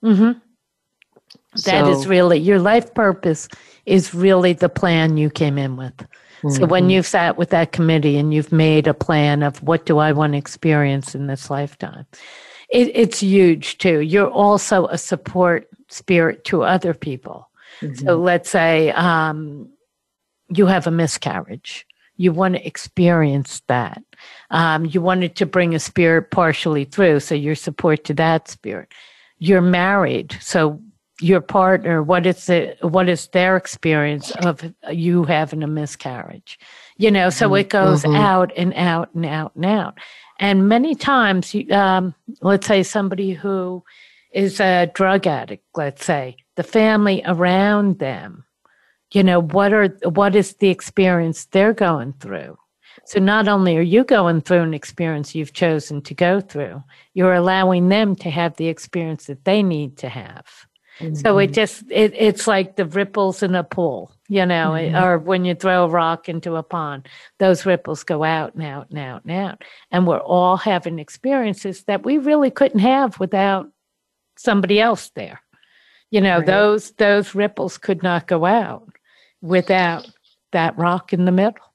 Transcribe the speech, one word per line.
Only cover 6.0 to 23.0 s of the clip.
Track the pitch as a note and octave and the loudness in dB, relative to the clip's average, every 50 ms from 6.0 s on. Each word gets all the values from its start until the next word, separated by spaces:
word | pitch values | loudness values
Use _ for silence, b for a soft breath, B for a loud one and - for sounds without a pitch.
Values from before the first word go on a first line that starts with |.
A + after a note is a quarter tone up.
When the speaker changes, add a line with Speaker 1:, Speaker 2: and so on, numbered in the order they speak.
| - - b b b b b b b D3 | -20 -20 b b b b b b b -4
Speaker 1:
So | C#3 C3+ - | 0 0 0
when | D#3+ E3+ F#3 F3+ | 2 2 4 4
Speaker 2:
Mm-hmm. | F3+ | 4
Speaker 1:
you've | F#3+ F#3+ E3+ | 4 2 2
sat | - - G3+ E3+ E3+ - - | 0 0 0 0 0 0 -2
with | E3+ - | -2 0
that | - E3 E3 - - | 2 0 0 0 0
committee | - E3+ D#3+ D#3+ D#3 D3 D3+ C#3+ C#3+ | -2 0 2 2 2 2 2 0 2
and | D3 D3+ D3+ | 0 0 0
you've | D3+ D3 - - | -2 -2 0 2
made | D#3 D#3+ D#3 D#3 D#3 D3 | 2 4 4 4 4 2
a | D#3 D3 | 2 0
plan | - - - E3+ D3+ D3 D3 D3 C#3+ D3 | -2 -2 -2 0 2 2 2 2 0 0
of | C#3+ C3+ - - | -2 -4 -6 -2
what | C#3 E3 D#3+ - | -2 -2 -2 0
do | - E3 D3+ | 0 2 2
I | D3+ D#3 D3+ | 2 2 2
want | C#3+ D#3 D3+ D3 | 2 0 0 0
to | C#3+ | -2
experience | C#3+ - - - - E3 D#3 D3 D3 C#3 C#3 C#3 C3 - - | -6 -8 -16 -4 0 0 2 2 2 0 0 -4 -6 -8 -10
in | C#3+ C#3 C#3 | -10 -8 -8
this | C3+ C3+ - - | -8 -10 -8 -8
lifetime, | D3 C#3 C#3+ C#3+ - _ - - - - C#3 _ _ B B B B B B B B B B B | -8 -6 -6 -8 -10 _ -16 -16 -14 -16 -20 _ _ B B B B B B B B B B B
it, | - B3 B3 A#3+ A#3 | 2 2 2 2 4
it's | - A#3 - - - | 2 2 2 2 -2
huge | G#3 F#3+ F#3+ G3+ F#3+ F3 E3 D3+ C#3+ - - _ | 0 2 4 6 6 6 4 2 -2 -12 -12 _
too. | - F#3+ E3 D3+ | 0 0 2 2
You're | D3+ D#3+ D#3+ G3+ G3+ - | 0 2 2 2 2 2
also | - - G3+ G3+ G#3 G3+ - - A3+ F#3+ E3+ - | 2 2 4 4 4 2 2 2 2 2 2 0
a | - E3+ | -4 -6
support | - - - E3 - - - F#3 F3+ F3 E3+ D#3+ - _ - _ _ _ | -6 -6 -6 -6 -6 -8 -2 0 2 2 2 0 -4 _ -20 _ _ _
spirit | - - - - F#3+ F3 E3 D#3+ - - - | -20 -20 -4 0 2 2 2 2 0 -4 -6
to | - - E3+ B2 | -2 -2 0 2
other | G2 F3+ F#3 F3+ F3+ D#3+ | 2 2 0 0 -2 -4
people. | - - D#3 C3+ B2+ _ - - - - _ _ B B B B B | -4 -6 -10 -10 -10 _ -16 -18 -18 -20 _ _ B B B B B
So | B D#3 | B -12
Speaker 2:
Mm-hmm. | C3+ B2 C#3 D#3+ F3 E3 F3 | -10 -6 0 0 0 2 2
Speaker 1:
let's | F3+ F3 E3+ F3 - | 2 0 0 -2 -2
say, | - G3 E3 E3 E3 D#3+ D#3+ D3+ | 0 2 2 4 4 4 2 2
um, | - - E3+ F3+ E3+ D#3+ D#3 D#3 D#3 D3+ D#3 D3+ C#3+ D3 G#3 B3 C#4 _ _ _ _ _ _ _ _ _ _ _ _ _ _ _ | 2 2 0 2 2 2 0 -2 -4 -6 -10 -12 -14 -16 -18 -20 _ _ _ _ _ _ _ _ _ _ _ _ _ _ _ _
you | F3+ E3 G3+ | 0 2 2
have | F3+ F#3+ F3+ D3 | 4 4 0 0
a | E3+ E3 | -2 -2
miscarriage. | E3+ E3 D#3 - - - - - F#2 D#2+ - G#2 - _ - - - - _ b b b b b | 0 -2 -2 -4 -6 -8 -6 -6 -6 -8 -10 -16 -18 _ -18 -20 -20 -20 _ b b b b b
You | _ F3+ F3+ E3 | _ 0 0 0
want | E3 F#3+ F#3 F3+ | 2 0 0 0
to | F3+ - | -2 -6
experience | - - - - - _ - | -10 -14 -14 -18 -12 _ 0